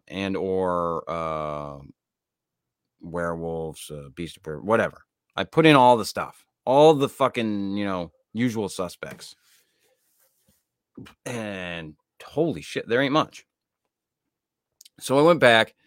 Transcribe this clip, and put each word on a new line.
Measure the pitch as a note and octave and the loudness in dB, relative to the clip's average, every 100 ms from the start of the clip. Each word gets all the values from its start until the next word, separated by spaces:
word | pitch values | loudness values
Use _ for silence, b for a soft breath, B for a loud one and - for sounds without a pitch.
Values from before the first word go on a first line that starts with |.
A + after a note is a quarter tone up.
| - | -12
and | F#2 G2 F#2+ | -8 -6 -4
or, | F#2+ F#2+ F#2 F2 E2+ E2 - | -4 -2 -2 0 -2 -4 -6
uh, | E2 E2 D#2 D2+ D2 D2 C#2+ C#2 _ _ _ _ _ _ _ _ _ _ _ | -6 -6 -6 -6 -8 -10 -14 -20 _ _ _ _ _ _ _ _ _ _ _
werewolves, | E2+ E2+ E2+ E2+ E2 E2 D#2+ D2+ - | -12 -6 -6 -6 -8 -8 -10 -12 -16
uh, | D2+ C#2 C2 | -16 -16 -12
beast | E2 - | -12 -12
of | |
prey, | - D2+ | -14 -10
whatever. | F#2+ A2+ F2 - _ _ _ - | 0 0 0 -6 _ _ _ -10
I | |
put | G2 - D#3+ | -2 4 8
in | C#3+ | 8
all | B2 A#2+ | 8 4
the | G2 | 0
stuff, | - E2 - _ _ - | -8 -10 -12 _ _ 0
all | C3+ D#3 | 6 6
the | D3+ C3+ | 6 0
fucking, | - C3 B2 A2 G#2 G2 G2+ | -2 -2 -2 -4 -4 -4 -4
you | G2+ | -4
know, | F#2 E2+ _ _ | -4 -6 _ _
usual | A2 B2 A2+ G2 | -4 -4 -2 -6
suspects. | - F2+ - D2+ - - - _ _ _ _ _ _ _ _ _ _ _ _ _ _ _ - - _ B2 | -6 -10 -10 -16 -16 -20 -20 _ _ _ _ _ _ _ _ _ _ _ _ _ _ _ -20 -20 _ -12
And | A#2+ G#2+ F#2+ F2+ E2+ D#2 D2+ _ _ | -10 -10 -10 -10 -10 -12 -18 _ _
holy | - - E3 - | -10 -4 -4 -4
shit, | - C3+ - | -10 -12 -4
there | A#2+ | -2
ain't | C#3 | 0
much. | D3+ C3 - _ _ _ _ _ _ _ _ _ _ _ _ _ _ _ _ | -2 -4 -8 _ _ _ _ _ _ _ _ _ _ _ _ _ _ _ _
So | - C3+ | -2 2
I | |
went | D#3 E3 | 4 6
back | B2+ A2+ A2 _ | 6 6 4 _